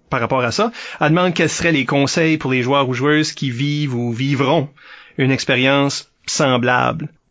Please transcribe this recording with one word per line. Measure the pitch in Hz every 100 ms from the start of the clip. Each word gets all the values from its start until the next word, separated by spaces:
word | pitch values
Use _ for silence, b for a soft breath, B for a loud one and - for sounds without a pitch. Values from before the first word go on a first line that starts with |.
| -
par | 131
rapport | 117 131
à | 120
ça, | - 226 B B B
elle | 151
demande | 170 180
quels | 175 156
seraient | - 170
les | 147 120
conseils | 139 139 170 160 151
pour | 135
les | 127
joueurs | 123 139 131
ou |
joueuses | 123 143 151 151
qui | - 139
vivent | 120 143 147 147 120
ou | 120
vivront | 117 135 135 135 160 143 B B B B -
une | 131
expérience | 131 - 127 131 139 143 - - _ -
semblable. | - 143 127 123 123 123 - 151 _ _